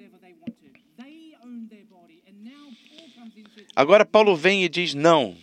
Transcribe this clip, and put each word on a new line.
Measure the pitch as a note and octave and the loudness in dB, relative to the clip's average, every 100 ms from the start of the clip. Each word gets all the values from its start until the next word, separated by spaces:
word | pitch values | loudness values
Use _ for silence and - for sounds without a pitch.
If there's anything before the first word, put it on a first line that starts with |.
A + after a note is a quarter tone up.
| G3 F3+ F3+ A#3 E4+ - D3+ _ _ F#3+ C#4 D#4+ D#4+ D4 A#3+ A#3 A3 G#3+ F#3 F3+ E3+ E3 G3 G3+ A3+ D4 D4 A3 _ D4+ D#4+ A#3+ A3+ G#3+ G#3 G#3 - | -20 _ -20 _ -20 -20 _ _ _ -20 -20 -20 -20 _ -20 -20 -20 -20 _ _ _ _ _ -20 -20 -20 -20 -20 _ -20 -20 -20 -20 -20 -20 -20 -10
Agora | - C#3+ G#3+ | -6 2 2
Paulo | G#3 G#3+ G#3 D#3+ | 4 2 2 2
vem | F#3 G3 | 0 0
e | F3 | -2
diz, | E3 E3 | -4 -6
"Não, | C#3+ E3 D#3+ G#2 E2+ | 0 2 2 0 -8